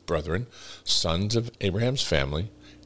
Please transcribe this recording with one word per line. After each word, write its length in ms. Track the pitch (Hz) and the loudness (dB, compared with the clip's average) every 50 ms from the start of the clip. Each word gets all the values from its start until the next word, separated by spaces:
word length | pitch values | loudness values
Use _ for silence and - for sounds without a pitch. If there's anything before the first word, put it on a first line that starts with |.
| - | -6
Brethren, 400 | - 85 78 76 78 80 98 127 - - - - - - - - | -2 -2 -2 0 0 -2 -2 -4 -6 -12 -18 -18 -18 -18 -10 -2
sons 500 | - - - - 87 82 87 101 107 110 | 0 0 2 2 2 2 2 2 2 2
of 160 | 117 113 117 - - | 0 0 -2 -6 -2
Abraham's 420 | - 98 85 104 117 123 135 139 | -2 0 0 2 0 0 0 0
family, 460 | - - 85 73 69 69 73 78 101 107 - - - - - - - | 0 2 2 2 2 2 0 -2 -4 -4 -8 -16 -20 -20 -20 -18 -8